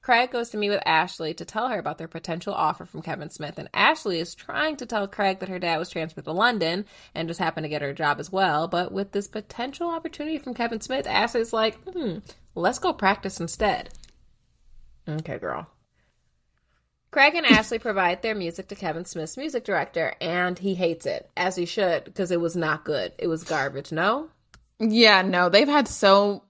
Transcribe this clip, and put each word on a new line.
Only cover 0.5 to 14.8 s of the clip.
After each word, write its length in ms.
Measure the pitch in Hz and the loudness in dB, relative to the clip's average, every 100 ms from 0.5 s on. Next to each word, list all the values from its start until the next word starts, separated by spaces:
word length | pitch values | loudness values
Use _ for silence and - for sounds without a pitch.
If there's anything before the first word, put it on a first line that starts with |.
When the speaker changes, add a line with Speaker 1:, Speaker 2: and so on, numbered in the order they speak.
Speaker 1:
to 60 | 214 | -2
meet 140 | 202 | 0
with 100 | 202 - | 0 2
Ashley 480 | 160 175 - 160 | 2 2 -4 -8
to 100 | 170 | -8
tell 220 | - 220 247 | -8 -4 -2
her 80 | 214 | -2
about 180 | 156 156 | -4 -8
their 80 | 160 | -10
potential 480 | 165 - 165 190 | -10 -6 -6 -4
offer 300 | - 160 170 | 0 0 0
from 180 | 175 156 | -8 -14
Kevin 280 | 160 143 147 | -10 -10 -10
Smith, 280 | - 147 - | -10 -10 -10
and 100 | 147 | -8
Ashley 460 | - 214 311 214 170 | 2 2 2 -2 -4
is 120 | 170 - | -4 -10
trying 400 | - - 302 302 | -8 -4 -2 -4
to 100 | 247 | -6
tell 220 | 226 196 | -4 -4
Craig 320 | - 196 190 | 0 0 0
that 80 | 185 | -6
her 100 | 185 | -4
dad 200 | 175 165 | -2 -2
was 120 | 175 | -2
transferred 360 | - 160 165 160 | -6 -6 -8 -6
to 40 | |
London 540 | 165 233 226 165 180 208 - - - | 2 2 2 0 -2 -6 -14 -14 -8
and 100 | 165 | -6
just 140 | 165 | -2
happened 240 | 170 160 | -2 -2
to 40 | 156 | -6
get 140 | 147 | -4
her 60 | 143 | -6
a 60 | |
job 260 | 139 151 143 | -2 0 0
as 100 | 151 | -2
well. 380 | 190 190 147 170 | 0 2 2 0
But 240 | 175 180 | -2 -2
with 180 | 196 196 | -4 -4
this 160 | 202 202 | -4 -6
potential 640 | 214 208 - 254 269 339 | -10 -12 -10 -10 -4 -4
opportunity 480 | 330 320 - 302 320 | -4 -8 -8 -6 -6
from 160 | - | -8
Kevin 260 | 240 233 226 | -4 -4 -4
Smith, 240 | - 262 - | -4 -4 0
Ashley's 440 | - 226 240 226 | 0 2 0 0
like, 300 | 226 220 220 | 2 0 -2
"Hmm, 360 | - 359 262 170 - - - | -12 -6 -4 -6 -10 -20 -14
let's 240 | - 180 254 | -2 0 0
go 140 | 370 | -2
practice 480 | 311 196 208 196 - | 2 0 0 -4 -6
instead." 480 | 170 - 214 - - - - _ _ _ _ _ - - | -6 0 0 0 -6 -18 -20 _ _ _ _ _ -20 -20